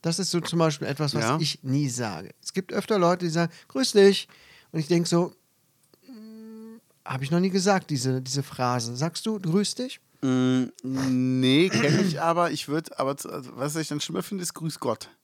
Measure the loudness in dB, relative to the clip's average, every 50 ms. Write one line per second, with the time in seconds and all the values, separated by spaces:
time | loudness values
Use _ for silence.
0 | -2 -2 -2 -2 -2 -2 -2 -2 -2 0 2 4 4 2 2 0 -4 -4 -2 -2
1 | -2 -2 0 0 2 2 2 2 0 -2 -4 -6 -4 -2 0 0 0 0 -2 -4
2 | -4 -4 -6 -8 -12 -14 -18 _ _ -6 _ -6 -6 -2 -4 -4 -2 0 2 4
3 | 4 4 2 2 0 -2 0 0 0 0 -4 -12 -20 _ -2 -2 -2 4 6 8
4 | 8 8 8 4 -4 _ -18 -20 -20 -20 -20 -20 _ _ -6 -4 0 2 2 2
5 | 2 4 2 2 2 0 -4 _ _ _ _ _ _ _ _ _ _ _ _ _
6 | _ -20 -20 -18 -18 -18 -18 -18 -18 -16 -16 -16 -16 -18 -18 -20 _ _ _ _
7 | _ -8 -6 -6 -2 0 2 2 2 2 2 2 2 4 2 2 0 -2 -4 -2
8 | 0 0 -2 -2 -4 -4 -4 -4 -4 -6 -4 -2 0 0 0 0 -2 -6 -4 -4
9 | -4 -4 -4 -6 -4 -4 -4 -4 -2 0 2 2 0 0 -4 -6 -8 -8 -10 -16
10 | _ _ _ _ 0 0 2 4 4 4 2 2 0 -2 -6 -12 -8 -6 -4 -2
11 | 0 0 2 2 2 2 2 2 4 4 6 6 4 4 2 2 2 4 4 4
12 | 2 2 0 0 0 0 2 2 2 0 0 -4 -4 -4 -4 -4 -4 -6 -6 -4
13 | -2 -2 -2 -4 -8 -10 -10 -10 -12 -12 -8 -6 -6 -4 -2 -4 -4 -4 -4 -6
14 | -6 -4 -4 -6 -6 -6 -8 -6 -6 -8 -8 -6 -6 -6 -6 -4 -4 -4 -4 -4
15 | -8 -18 _ _